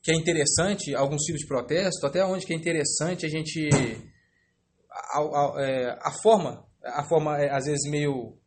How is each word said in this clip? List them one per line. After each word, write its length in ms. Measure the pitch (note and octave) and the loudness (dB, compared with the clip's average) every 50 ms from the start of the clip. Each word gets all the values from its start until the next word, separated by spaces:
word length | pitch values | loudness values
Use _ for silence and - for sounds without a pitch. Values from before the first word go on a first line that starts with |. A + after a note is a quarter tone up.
| - | 2
que 80 | D#3+ | 2
é 40 | D#3+ | 0
interessante 760 | D#3+ D3+ E3+ E3 D#3 C#3+ C#3+ - - D#3+ G3 G#3 G3+ - D3 C#3 | 2 2 2 2 2 2 2 2 2 2 2 0 -2 -4 -4 0
alguns 260 | - C#3 C#3 D3+ D3 | 0 0 0 0 -2
tipos 180 | - - D#3+ C#3 | -2 -4 -4 -6
de 60 | - | -6
protesto, 580 | - C#3 B2 A#2+ - D3+ F3 G3 F3+ - - - | -4 -4 -4 -2 0 0 0 0 0 -2 -2 -4
até 180 | C#3 C#3+ F3+ F#3+ | -2 0 2 0
onde 200 | F#3 F#3+ F#3 - | 2 0 -4 -4
que 80 | - E3 | -4 -6
é 20 | |
interessante 680 | D#3+ D#3+ E3+ E3 D#3 C#3+ C#3 - - D3+ F3 F3+ F3 E3+ | -4 -2 -2 0 0 0 0 0 -2 -2 -2 -2 -4 -4
a 40 | D3+ | -4
gente, 400 | D3+ D#3+ D#3 D#3 - D#3+ D#3 D3 C#3+ C3+ B2+ A#2 A2 G#2+ - - - _ _ _ _ _ _ _ _ _ _ _ _ _ _ _ | -4 -4 -4 -4 -4 -2 2 2 4 2 2 -2 -6 -10 -14 -18 -20 _ _ _ _ _ _ _ _ _ _ _ _ _ _ _
a, 280 | - - - - - D3 | -12 -12 -8 -4 -2 -2
a, 340 | D3+ D#3 D3 C#3+ C#3+ C#3 C#3+ C#3+ | -2 0 2 2 2 2 0 -2
é, 300 | C#3 C3+ C3 C3 B2 B2 - - | -2 0 0 0 -2 -2 -4 -4
a 100 | - C#3+ - - | -4 -4 -4 4
forma, 440 | - G#3+ A3+ G3 D#3+ B2+ A#2 - - _ _ _ - | 6 6 6 6 4 -2 -6 -10 -18 _ _ _ -12
a 240 | B2 B2 D3 C#3+ | -6 -6 -6 0
forma 300 | - E3+ D#3 D#3 D3+ D3+ C#3+ | 2 2 4 4 2 2 2
é, 80 | C#3+ C#3+ | 2 2
às 140 | C#3 C#3 C3 | 2 0 0
vezes 240 | D3 D3 C#3+ C#3+ D3 | 0 -2 -2 -2 -2
meio 480 | D3 D3 D3 C#3+ C#3 B2+ A#2 A2 - _ _ | 0 0 0 0 0 -2 -6 -10 -14 _ _